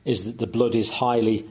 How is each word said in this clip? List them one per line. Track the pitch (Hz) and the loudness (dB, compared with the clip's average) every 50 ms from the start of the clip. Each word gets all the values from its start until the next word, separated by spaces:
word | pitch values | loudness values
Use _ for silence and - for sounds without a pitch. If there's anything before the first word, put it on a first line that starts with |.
| - | -2
is | - 120 92 95 | 0 0 0 -2
that | 110 120 | -4 -4
the | - 117 | -4 -4
blood | 95 95 113 123 120 120 | -2 0 0 0 2 2
is | 113 104 - | 0 0 0
highly | - - 127 123 120 117 113 110 110 104 - - | -2 0 0 2 2 2 2 2 2 0 -2 -8